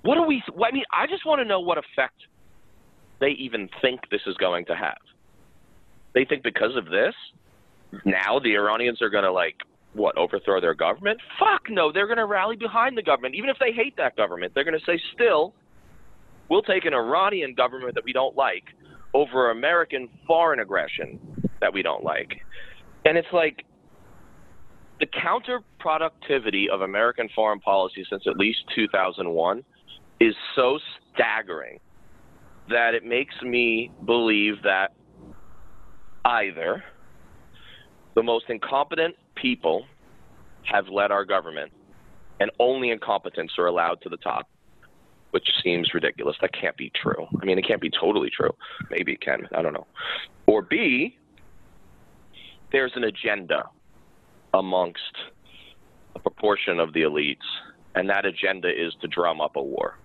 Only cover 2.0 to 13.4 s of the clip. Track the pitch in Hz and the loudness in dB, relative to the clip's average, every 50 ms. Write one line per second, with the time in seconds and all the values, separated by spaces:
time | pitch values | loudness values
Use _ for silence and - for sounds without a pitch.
2 | 131 123 _ _ - _ _ _ - - - - - - - - _ _ _ _ | -2 -2 _ _ -20 _ _ _ -20 -20 -20 -20 -20 -20 -20 -20 _ _ _ _
3 | - - - - 135 143 143 131 135 123 113 110 98 92 - - - 127 127 123 | -20 -20 -4 0 0 0 0 -2 -6 -8 -6 -8 -8 -10 -4 0 0 0 0 -2
4 | - _ 101 101 - 101 92 - 98 92 87 87 87 - 85 87 101 71 - - | -6 _ -6 -4 -4 -6 -2 0 0 0 0 -2 -2 -4 -6 -4 -4 -6 -6 -8
5 | _ _ _ _ _ _ - - - - - - - _ - - - - - - | _ _ _ _ _ _ -20 -20 -20 -20 -20 -20 -20 _ -20 -20 -20 -20 -20 -20
6 | - - - 127 135 - 151 135 - 117 - - 113 113 131 127 95 78 85 98 | -20 -2 0 0 2 2 -2 -2 -2 -4 -2 0 -2 0 -2 -4 -6 -2 0 0
7 | 123 185 240 - - - _ _ _ _ _ _ _ _ _ _ - - - 98 | 0 0 -2 -6 -20 -20 _ _ _ _ _ _ _ _ _ _ -20 -20 -20 -4
8 | - 98 95 92 95 101 117 139 127 113 104 101 101 104 110 113 123 123 117 - | 0 0 2 2 2 2 0 2 2 2 2 4 2 2 2 2 0 -2 0 0
9 | 120 107 101 104 98 95 92 90 87 80 - - - _ _ _ _ _ - 104 | -2 0 2 2 2 2 2 2 0 0 -2 -8 -18 _ _ _ _ _ -4 0
10 | 101 85 - - 87 87 - 98 - - 98 92 87 82 78 73 80 85 104 151 | 0 0 2 2 0 0 0 -2 0 2 2 4 2 2 2 2 2 0 0 0
11 | 190 208 220 233 - - - - 381 440 403 349 _ - 220 190 160 151 151 190 | -2 -2 -2 -2 -6 -16 -2 2 2 4 4 2 _ -4 0 2 2 2 2 0
12 | 202 208 233 233 220 202 208 190 190 214 233 202 233 220 196 233 233 269 262 226 | 0 0 0 -2 0 0 0 0 0 -2 -4 -4 -6 -2 0 2 2 2 0 -2
13 | 185 160 143 131 120 131 135 196 | 2 2 2 2 0 -6 -6 -2